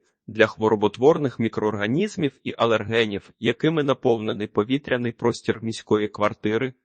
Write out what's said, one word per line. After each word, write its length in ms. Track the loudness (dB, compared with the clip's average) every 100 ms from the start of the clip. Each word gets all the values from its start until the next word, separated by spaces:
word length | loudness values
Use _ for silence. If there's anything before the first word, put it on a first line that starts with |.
| _ _ -6
для 200 | 2 2
хвороботворних 920 | 2 0 2 0 2 4 4 0 -2
мікроорганізмів 960 | -4 -2 -2 -2 -2 -2 -2 -2 -4 -4
і 100 | -10 0
алергенів, 720 | 2 2 0 0 0 -2 -10 _
якими 420 | -2 0 0 2
наповнений 640 | 0 0 0 0 -2 -4 -4
повітряний 640 | -2 0 -2 -2 -4 -4
простір 460 | -2 -2 0 -2 -4
міської 460 | -6 -8 0 0 0
квартири. 680 | -2 -2 0 -2 -2 -2 -8